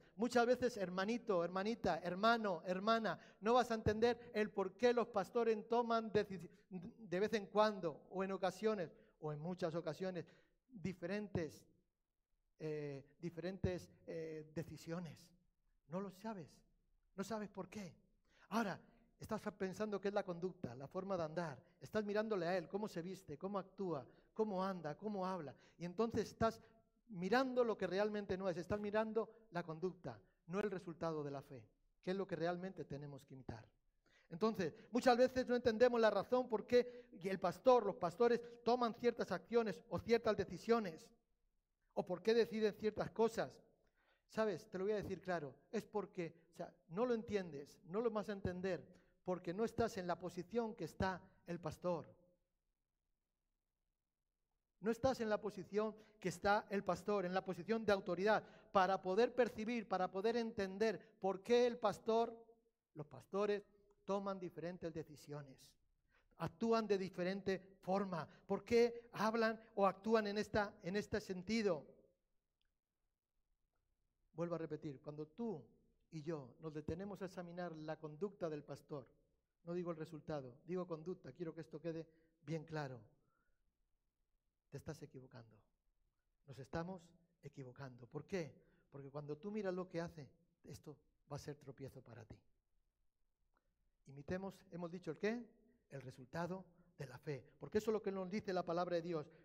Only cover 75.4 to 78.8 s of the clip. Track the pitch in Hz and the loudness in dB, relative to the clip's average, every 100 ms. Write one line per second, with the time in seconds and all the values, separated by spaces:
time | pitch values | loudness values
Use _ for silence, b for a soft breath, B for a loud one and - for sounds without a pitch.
75.4 | 233 160 - _ _ _ _ 165 151 156 | -6 -6 -10 _ _ _ _ -10 -6 -6
76.4 | 123 - 160 151 147 165 208 185 185 185 | -8 -12 -10 -8 -6 -4 -6 -8 -8 -8
77.4 | 175 175 175 160 156 156 156 151 202 190 | -10 -8 -8 -8 -8 -8 -8 -6 -8 -4
78.4 | 165 156 147 143 | -4 -4 -8 -14